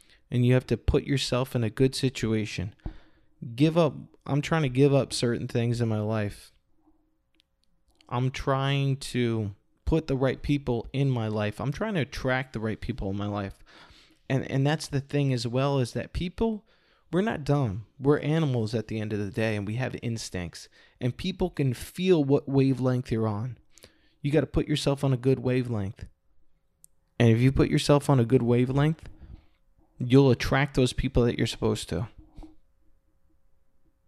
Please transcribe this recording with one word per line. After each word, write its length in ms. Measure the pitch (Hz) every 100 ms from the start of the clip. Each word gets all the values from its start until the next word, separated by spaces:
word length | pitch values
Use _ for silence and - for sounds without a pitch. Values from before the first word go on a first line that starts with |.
| _ _ _
And 160 | 127 123
you 80 |
have 120 | 127 -
to 80 | 117
put 280 | - 139
yourself 500 | - 139 - 123 131 123
in 80 |
a 40 | 113
good 260 | - 131
situation. 800 | - 131 - 110 110 104 - 101 - - - - _ _ _ 135 117
Give 200 | 160 165
up. 180 | 156 139 - _
I'm 160 | - 143
trying 220 | - 165
to 60 | 139
give 260 | 123 139
up 180 | 139 110
certain 360 | - 123 104 120
things 320 | 123 117 120
in 80 | 113
my 120 | 107
life. 520 | 107 110 104 - - _ _ _ _ _ _ _ _ _ _ _ _ _ _ _ -
I'm 220 | 123 131
trying 680 | - 143 135 135 139 139 135
to 560 | - 123 120 113 101 - _ _
put 220 | - 160 160
the 100 | 135
right 240 | 131 -
people 460 | - 143 139 117 -
in 180 | 131 139
my 180 | 120 110
life. 320 | 107 104 -
I'm 120 | 123
trying 220 | - 214
to 60 | 185
attract 520 | 120 - 131 127 135
the 80 | 113
right 200 | 110 101
people 300 | - 107 98
in 60 | 101
my 100 | 104
life. 360 | 101 98 - - - - - _ _ -
And, 220 | 131 -
and 160 | 135 143
that's 200 | 156 -
the 140 | 139
thing 340 | 139 143 139
as 120 | 127 117
well, 320 | 127 139 139
is 140 | 120
that 220 | 120 -
people, 500 | - 175 - 226 214 - _ _ _ _
we're 100 | 170
not 240 | 220 -
dumb. 400 | 143 143 123 98 - -
We're 220 | 135 147
animals 540 | 143 160 151 123 107
at 140 | 113 -
the 120 | 110
end 120 | 107
of 60 | 104
the 120 | 101
day, 260 | 101 110 107
and 100 | 101
we 80 |
have 220 | 120 123 -
instincts. 680 | 120 113 - 92 85 - - _ _ -
And 160 | 123
people 360 | - 185 190 185
can 240 | - 135
feel 500 | 117 - - 185 165
what 240 | 139 139 -
wavelength 640 | 139 135 127 127 123 -
you're 160 | 113 110
on. 300 | 104 123 110 _ - - _ _ _
You 80 | 143
gotta 160 | 151 -
put 220 | 160 -
yourself 360 | 147 143 139
on 80 | 139
a 60 | 127
good 220 | 131 127
wavelength. 680 | 127 127 120 110 98 - 95 _ _ _ - _ _ _ _ _ _ -
And 100 | 117
if 120 | 113
you 120 | 131
put 160 | 139 -
yourself 400 | 151 - 143 -
on 120 | 135
a 40 |
good 180 | 113 127
wavelength, 680 | 117 120 127 139 151 160 - - - - _ _ _ _ _ -
you'll 320 | 123 135 135
attract 440 | 117 - 135 143
those 200 | - 127
people 300 | - 127 135
that 120 | 120 -
you're 100 | 117
supposed 420 | - 110 107 -
to. 180 | - - - - - - - _ _ _ _ _ _ _ _ _ _ _ _ _ _